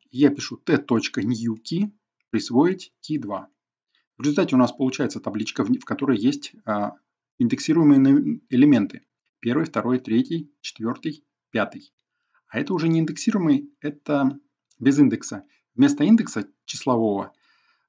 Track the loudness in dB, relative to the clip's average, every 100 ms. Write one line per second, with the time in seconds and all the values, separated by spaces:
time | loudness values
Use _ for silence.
0 | _ 0 2 2 -8 -10 -2 -2 0 -2
1 | -2 -4 -4 -4 -4 -6 -6 -4 -4 -8
2 | _ _ _ -6 0 2 2 -2 -10 _
3 | -8 -8 -6 -10 -12 _ _ _ _ _
4 | _ -6 -2 0 2 2 2 0 -4 -2
5 | -6 -6 -8 -6 -6 -4 -2 -2 -4 -4
6 | 0 0 0 -2 -8 -12 -6 -4 -6 -8
7 | _ _ _ -4 -2 0 0 4 6 6
8 | 6 4 2 -6 _ 4 6 6 2 -6
9 | -20 _ _ _ -4 -2 -2 -4 -2 -2
10 | 0 0 0 -4 -8 _ -18 -8 -8 -6
11 | -8 -10 _ _ _ -4 -4 -8 -20 _
12 | _ _ _ _ _ -8 -4 -2 0 0
13 | -2 -4 -2 0 2 0 -2 _ -12 -10
14 | -4 -2 -2 -4 _ _ _ -2 0 4
15 | 4 2 -6 -16 -16 _ _ 2 2 4
16 | 4 4 4 -8 -10 _ -16 -6 -2 0
17 | 0 -2 -6 _ _ _ _ _